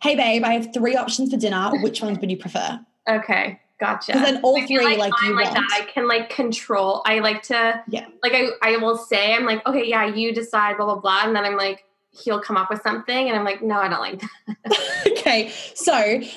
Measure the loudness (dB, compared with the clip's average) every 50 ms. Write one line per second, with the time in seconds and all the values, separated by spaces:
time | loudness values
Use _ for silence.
0 | 0 0 2 2 2 2 2 2 2 2 0 0 -2 -4 -2 -2 0 2 2 0
1 | 0 -2 -2 -2 -2 0 0 0 0 0 0 0 0 0 0 0 0 -2 -2 -4
2 | -4 -4 -4 -2 -2 -4 -4 -4 -6 -6 -6 -4 -4 -4 -6 -8 -12 -18 _ _
3 | _ -2 -2 -2 0 0 0 0 0 -2 -4 -10 _ _ _ -4 -4 -2 -2 -4
4 | -4 -2 0 2 2 2 2 2 4 4 4 4 2 2 2 2 4 4 4 2
5 | 2 2 2 2 2 2 2 2 2 2 2 0 2 2 0 0 -2 -2 -2 -2
6 | 0 2 2 0 0 -2 -4 -4 -2 -2 -4 -4 -4 -2 0 2 2 2 0 0
7 | 0 0 2 2 2 0 0 -2 -4 -2 0 2 2 2 2 0 -4 -6 -8 -8
8 | -8 -10 -8 -4 0 2 2 2 2 0 0 0 0 2 2 2 2 0 0 -2
9 | -2 -2 0 2 2 2 2 2 2 0 0 0 0 0 0 0 0 0 0 0
10 | 0 0 -2 -2 -2 -2 -2 -4 -4 -2 0 0 2 0 0 0 -2 -2 -2 -2
11 | 0 2 2 2 2 2 2 0 0 0 0 0 -2 -2 -4 -6 -12 _ _ _
12 | _ _ _ -8 -4 -2 -2 -2 -2 -2 -2 0 0 0 -2 -4 -2 -2 -4 -2
13 | -4 -4 -2 0 0 0 0 0 0 -2 -4 -2 -2 -2 0 0 0 0 -2 -2
14 | -4 -6 -8 -10 -12 -14 -16 -14 _ -12 -12 -8 -2 0 0 0 0 -2 -4 0
15 | 0 0 0 2 2 2 2 2 0 -2 -6 -12 -14 -14 -12 -4 0 2 2 4
16 | 4 2 2 0 -2 -6 -12